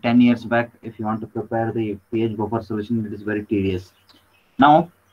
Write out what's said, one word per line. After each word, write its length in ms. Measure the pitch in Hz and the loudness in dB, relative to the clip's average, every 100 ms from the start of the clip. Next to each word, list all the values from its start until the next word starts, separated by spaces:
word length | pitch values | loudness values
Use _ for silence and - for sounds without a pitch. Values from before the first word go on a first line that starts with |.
ten 180 | 120 120 | 2 6
years 240 | 120 113 | 6 4
back, 260 | 110 117 117 _ | 0 -2 -2 _
if 160 | 113 110 | -16 -6
you 80 | 107 | -4
want 140 | 110 | -4
to 40 | 110 | -6
prepare 460 | 117 107 117 113 | -10 -4 -2 -2
the 240 | 110 107 98 _ | -2 -4 -6 _
P 120 | 113 | -2
H 120 | 113 107 | -2 -2
buffer 260 | 104 113 | -4 -4
solution, 440 | 104 107 104 117 104 | -4 -6 -2 -4 -4
it 60 | |
is 100 | 104 | -8
very 220 | 104 104 | -6 -6
tedious. 480 | 104 104 95 92 - _ _ _ _ _ _ - | -2 -2 0 -4 -8 _ _ _ _ _ _ 2
Now, 320 | 147 156 165 _ _ | 4 4 2 _ _